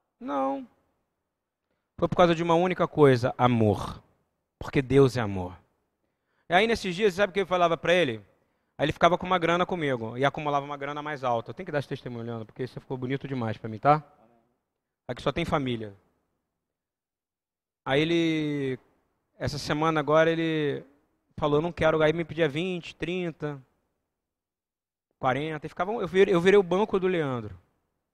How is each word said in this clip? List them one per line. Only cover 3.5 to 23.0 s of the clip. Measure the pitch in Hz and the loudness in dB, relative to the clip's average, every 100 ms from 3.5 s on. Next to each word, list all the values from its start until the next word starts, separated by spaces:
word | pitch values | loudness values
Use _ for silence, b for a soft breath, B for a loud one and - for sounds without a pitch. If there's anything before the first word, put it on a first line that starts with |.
| 117 107 98 - - _ _ _ _ _ - | 4 4 2 -4 -14 _ _ _ _ _ -16
Porque | - 151 | -4 -4
Deus | 127 135 131 127 | 4 6 6 4
é | |
amor. | 107 95 90 92 _ _ _ _ _ _ _ _ - | -4 -4 -8 -10 _ _ _ _ _ _ _ _ 0
E | |
aí | 175 226 | 2 2
nesses | 226 196 | 0 -4
dias, | 175 214 | 0 0
sabe | 170 190 | 2 -2
o | |
que | 190 | -2
eu | 180 | -2
falava | 180 170 165 | 2 2 2
pra | 165 | 2
ele? | 180 147 110 98 _ _ _ _ - | 2 2 -2 -12 _ _ _ _ -2
Aí | 147 | -2
ele | |
ficava | - 170 175 | 4 2 2
com | 180 | 0
uma | 185 | 0
grana | 165 175 175 | 2 0 0
comigo | 180 147 123 113 120 | -2 -2 -4 -6 0
e | |
acumulava | 135 160 147 143 | -2 0 -2 -2
uma | 143 143 | -4 -10
grana | 139 147 | -8 -8
mais | 147 143 | -8 -6
alta. | 127 117 131 | -2 -2 -4
Eu | |
tenho | 165 185 | -12 -6
que | |
dar | 147 | -6
esse | - | -6
testemunho, | 135 127 120 | -10 -10 -10
Leandro, | 117 117 107 | -10 -10 -12
porque | - | -10
isso | 127 131 | -10 -10
ficou | - 131 | -10 -8
bonito | 127 139 139 | -6 -6 -6
demais | 131 113 107 | -4 -4 -6
pra | 113 | -10
mim, | 110 | -2
tá? | 143 151 - _ 113 _ _ _ _ _ _ _ - | 2 2 0 _ _ _ _ _ _ _ _ _ -12
Aqui | 123 | -6
só | - | -4
tem | 170 | -4
família. | 165 160 131 117 104 98 _ _ _ _ _ _ _ _ _ _ _ _ _ _ _ _ _ _ | -2 -2 -2 -6 -8 -16 _ _ _ _ _ _ _ _ _ _ _ _ _ _ _ _ _ _
Aí | 135 139 | -2 0
ele, | 160 170 165 156 151 147 135 127 _ _ _ _ _ - | 2 2 0 0 -2 -4 -4 -6 _ _ _ _ _ -8
essa | 135 143 | -6 -6
semana | - 151 160 156 | -4 0 0 0
agora | 143 156 160 | 2 4 4
ele | 165 165 156 147 135 - _ _ _ _ - | 2 -2 -2 -2 -4 -10 _ _ _ _ -4
falou: | 151 147 | 0 0
não | 170 | 0
quero, | 165 160 156 | 0 2 4
aí | 156 | 2
me | 165 | 0
pedia | 165 156 156 | -4 -2 -2
vinte, | 147 185 180 - | -2 -4 -6 -10
trinta, | - | -10